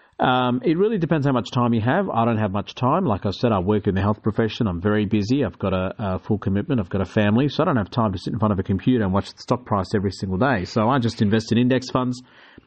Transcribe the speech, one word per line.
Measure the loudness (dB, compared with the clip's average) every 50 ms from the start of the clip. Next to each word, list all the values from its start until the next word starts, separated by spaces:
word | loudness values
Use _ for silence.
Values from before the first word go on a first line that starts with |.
| _ _ _ 0
um, | 2 2 4 4 2 2 0 0 0
it | 0 2 2
really | 2 2 0 0
depends | 0 0 0 2 2
how | 2 2
much | 0 0 -2
time | 0 0 2 2 2
you | 2
have. | 2 2 2 0 0 0
I | 0 0 2
don't | 2 2 0
have | 0 0 -2
much | -4 -6 -6 -6
time. | -2 -2 0 0 0 0
Like | 0 -2 -2 -2
I | -4
said, | -2 0 0 0
I | 2 2
work | 2 2 0 0 0 0
in | 0
the | 2
health | 2 0 0 0 -2
profession. | -2 0 0 0 0 0 -2 -2 -2
I'm | -2 0
very | 0 0 2 2 0
busy. | 2 0 0 0 2 0 0 0
I've | -2 -4 -4
got | -2 -2 0
a, | 0 -2 -4 -4 -6
a | -4 -4 -4 -4
full | -2 -2 -4 -2
commitment. | -2 -2 -2 -2 0 0 0 -2
I've | -2 -2
got | -2 -4
a | -4
family. | -2 0 0 2 4 4 4 2 2
So | 0 0 0
I |
don't | 2 2
have | 0 0 -2
time | -2 -2 0 0 -2
to | -4
sit | -6 -6 -4
in | -2
front | 0 0 0
of | 0
a | -2
computer | -2 -2 -2 0 2 2 2 2
and | 0 0
watch | -2 -2 -4 -8
the | -10 -6
stock | -4 -4 -4 -2
price | -2 -2 -2 -2 -2 -2
every | -2 -2 -2 -4
single | -4 -6 -4 -2 0
day. | 0 0 0 0 -2
So | -4 -2 0 2 2
I | 2 2
just | 0 0 0 0 0
invest | 2 2 0 0 0
in | 2 2
index | 2 2 2 0 -2 -2
funds | -2 -2 -2 -2 -4 -6 -10 -18 -20 -20 -20 -20 -20 -20 -20